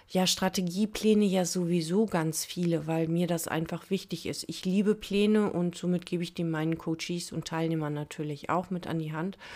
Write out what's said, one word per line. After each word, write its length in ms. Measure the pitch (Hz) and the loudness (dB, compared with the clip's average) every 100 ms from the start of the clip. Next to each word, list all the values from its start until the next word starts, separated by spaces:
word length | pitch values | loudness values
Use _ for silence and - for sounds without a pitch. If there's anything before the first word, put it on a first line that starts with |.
| - | -2
ja, 180 | 185 185 | 2 2
Strategiepläne 960 | - 190 190 180 180 214 - 214 214 | 2 0 0 0 0 -2 2 4 6
ja 220 | 202 185 170 | 6 4 2
sowieso 580 | 185 170 175 160 185 | 0 2 2 2 2
ganz 400 | 220 175 160 156 | 2 2 0 -2
viele, 420 | - 180 175 165 156 | -4 -2 0 0 0
weil 220 | 160 165 | 0 2
mir 180 | 170 175 | 2 2
das 220 | 170 - | 0 -2
einfach 400 | 160 160 170 - | -2 -2 -6 -2
wichtig 380 | 196 - 170 - | -4 -2 -8 -6
ist. 180 | 143 - | -8 -8
Ich 200 | 165 185 | -6 0
liebe 280 | 196 202 | 2 4
Pläne 560 | 214 - 202 208 214 208 | 2 0 2 4 4 4
und 240 | 175 175 | 2 -2
somit 300 | - 175 180 | -2 0 0
gebe 180 | - 175 | 0 -4
ich 120 | 170 | -4
die 100 | - | -4
meinen 320 | 170 156 160 165 | -2 0 0 0
Coaches 560 | 170 160 - 175 - | -2 -4 -4 -6 -6
und 140 | 165 - | -8 -4
Teilnehmern 480 | 165 165 160 147 | -2 0 0 -2
natürlich 560 | 147 147 - 151 143 - | -4 -6 -6 -6 -6 -2
auch 180 | 165 180 | -2 -2
mit 180 | 180 - | -6 -4
an 120 | 160 | -4
die 160 | 156 | -4
Hand. 240 | 156 185 - - | -4 -6 -8 -14